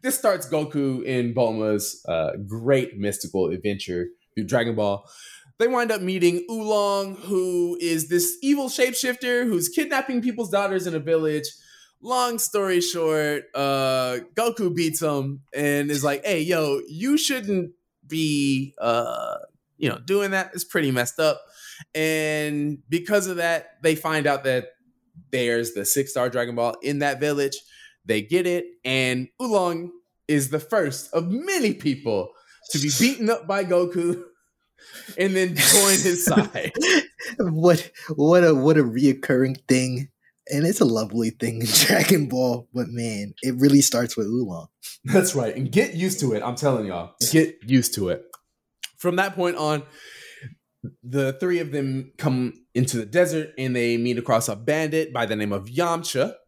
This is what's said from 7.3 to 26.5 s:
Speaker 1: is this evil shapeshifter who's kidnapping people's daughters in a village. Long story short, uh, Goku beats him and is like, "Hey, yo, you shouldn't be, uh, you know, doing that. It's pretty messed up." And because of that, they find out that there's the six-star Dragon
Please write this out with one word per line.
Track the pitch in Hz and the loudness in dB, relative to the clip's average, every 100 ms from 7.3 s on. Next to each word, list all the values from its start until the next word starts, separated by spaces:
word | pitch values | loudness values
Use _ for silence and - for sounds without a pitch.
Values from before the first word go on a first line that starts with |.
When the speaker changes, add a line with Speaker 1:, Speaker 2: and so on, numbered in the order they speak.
| 196 185 175 175 175 | -2 0 0 0 -2
Speaker 1:
is | 170 165 143 | -2 -2 0
this | 175 175 - | 0 0 -2
evil | 269 285 262 | 0 0 0
shapeshifter | - 254 247 254 247 262 247 | 0 0 0 -4 -2 -2 0
who's | 247 180 170 | 2 0 0
kidnapping | - 302 269 269 247 | -2 -2 -2 -2 -2
people's | 240 226 208 | -2 -4 -2
daughters | 196 202 190 180 | 0 0 -2 -2
in | |
a | 160 | -4
village. | 151 160 156 151 151 - _ - _ _ | 0 2 2 -2 -6 -14 _ -20 _ _
Long | 226 254 247 233 | -4 0 0 -2
story | - 208 196 180 | -2 -2 2 2
short, | 175 175 160 156 151 147 - 143 | 0 -2 0 2 0 -2 -6 -4
uh, | 139 139 131 131 127 127 - | 0 0 2 0 0 -4 -6
Goku | - 233 233 185 | -2 -2 0 -2
beats | 165 165 156 | 0 -2 0
him | 160 143 135 139 _ | -2 0 -2 -8 _
and | 135 147 143 143 | -2 0 0 0
is | 147 | 0
like, | 143 139 | 0 -2
"Hey, | 214 175 | -2 -2
yo, | 160 170 156 208 - | 0 0 0 -2 -4
you | 160 247 302 | -6 0 2
shouldn't | 311 262 202 190 175 _ _ _ 135 | 2 -2 -2 -2 -2 _ _ _ _
be, | 156 156 147 139 135 135 - | -2 0 2 2 0 -2 -4
uh, | 117 117 120 117 - - - _ _ _ | 0 2 0 -4 -6 -8 -12 _ _ _
you | 147 | -4
know, | - | -4
doing | 123 196 196 | -2 0 0
that. | 190 185 | -2 -4
It's | 185 | -10
pretty | - 180 143 | -4 0 0
messed | 127 120 - | 0 -2 2
up." | 156 143 - - - - - | 0 0 -8 -20 -20 -20 -10
And | 156 156 156 156 151 151 147 147 143 _ | -2 0 0 0 0 -2 -2 -4 -6 _
because | 165 175 208 190 | -4 0 0 0
of | 175 | -2
that, | 170 165 - _ | 0 -2 -4 _
they | 160 156 | 0 0
find | 160 156 147 | 0 0 0
out | 139 | 0
that | 135 127 123 _ _ _ _ - - | 0 -2 -4 _ _ _ _ -20 -6
there's | 127 120 117 117 | -2 0 0 -2
the | 101 | -4
six-star | 101 139 139 135 123 | -2 0 0 -2 -2
Dragon | 123 120 | -2 -4